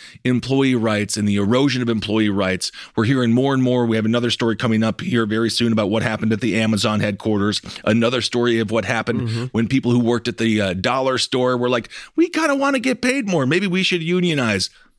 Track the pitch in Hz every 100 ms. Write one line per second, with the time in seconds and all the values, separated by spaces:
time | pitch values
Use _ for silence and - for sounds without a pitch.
0 | - - 127 123 120 135 135 123 113 104
1 | 104 - 104 101 101 123 139 127 120 110
2 | 95 110 107 98 95 92 - - - -
3 | 113 135 120 120 135 135 127 123 120 110
4 | 110 117 120 - 117 107 120 110 110 -
5 | - 120 110 110 113 - 120 110 101 110
6 | 117 107 113 110 113 98 110 110 110 107
7 | 104 101 113 104 101 101 - - - 113
8 | 117 127 110 120 120 113 107 113 98 117
9 | 110 120 123 113 127 107 113 131 123 123
10 | 117 120 117 110 113 107 98 92 107 131
11 | 131 127 - 127 127 123 123 123 - -
12 | - - 339 320 320 277 277 269 247 247
13 | 247 269 208 175 127 170 196 180 180 180
14 | 160 180 180 151 120 101 - - _